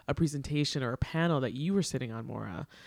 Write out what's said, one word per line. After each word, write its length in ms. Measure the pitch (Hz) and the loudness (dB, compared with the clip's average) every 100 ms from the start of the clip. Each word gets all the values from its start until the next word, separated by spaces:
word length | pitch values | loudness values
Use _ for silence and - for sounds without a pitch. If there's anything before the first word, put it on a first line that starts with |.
| - | -4
a 60 | |
presentation 680 | 147 165 143 - 147 147 147 | 2 2 0 -2 0 2 0
or 100 | 127 | -2
a 60 | 127 | 0
panel 420 | - 160 170 151 | -2 2 2 4
that 120 | 127 | 0
you 180 | 127 160 | -2 0
were 100 | 196 | 2
sitting 280 | 170 135 123 | 2 -2 -4
on, 140 | 113 110 | -6 -8
Maura, 400 | 110 107 - 147 - | -6 -6 -8 -10 -14